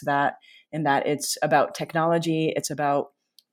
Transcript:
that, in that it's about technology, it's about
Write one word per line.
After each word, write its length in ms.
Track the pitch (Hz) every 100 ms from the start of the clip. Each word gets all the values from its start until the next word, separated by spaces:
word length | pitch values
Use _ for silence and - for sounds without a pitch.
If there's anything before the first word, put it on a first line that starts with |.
| 147
that, 320 | 143 143 - - - _
in 100 | 151 147
that 200 | 139 -
it's 320 | 147 - -
about 320 | 151 147 127 -
technology, 760 | 151 165 160 170 165 160 160 -
it's 160 | -
about 400 | 151 143 143 - _ _ _ _